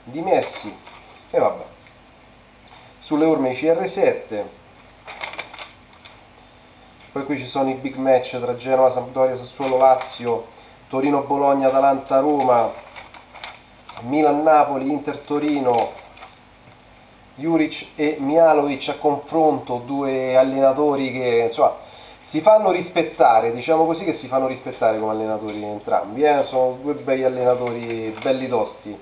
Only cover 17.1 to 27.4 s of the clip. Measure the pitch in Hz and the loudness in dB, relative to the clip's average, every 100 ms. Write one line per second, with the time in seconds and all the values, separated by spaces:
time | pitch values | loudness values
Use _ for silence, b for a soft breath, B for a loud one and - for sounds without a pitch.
17.1 | - - - 151 165 151 - - - 151 | -20 -20 -8 0 0 0 -4 -14 -2 -2
18.1 | 147 135 156 160 147 143 131 - 143 151 | -2 0 6 6 6 2 -2 -6 -2 -2
19.1 | 143 - 165 156 131 - 123 120 139 139 | -2 -2 2 2 2 -4 -8 -6 -4 -2
20.1 | 131 131 131 135 135 135 131 147 139 131 | -2 2 4 4 4 4 4 2 0 -2
21.1 | 123 127 117 117 - 131 - B B B | -2 0 2 0 2 2 2 B B B
22.1 | B - 151 156 214 196 180 175 170 160 | B -8 0 6 6 6 0 -2 -2 -2
23.1 | - 131 113 117 120 123 160 165 160 185 | 4 4 6 2 -4 0 2 2 0 -4
24.1 | 151 131 131 127 127 135 - 113 110 110 | -6 -4 -2 -2 -4 -10 -2 0 0 -2
25.1 | 110 110 107 107 104 104 107 113 104 95 | -2 -4 -4 -6 -8 -8 -10 -2 -2 -2
26.1 | 113 151 143 - 131 127 127 139 147 139 | 0 2 2 0 0 0 -2 -6 -6 -2
27.1 | 131 131 127 | 0 0 2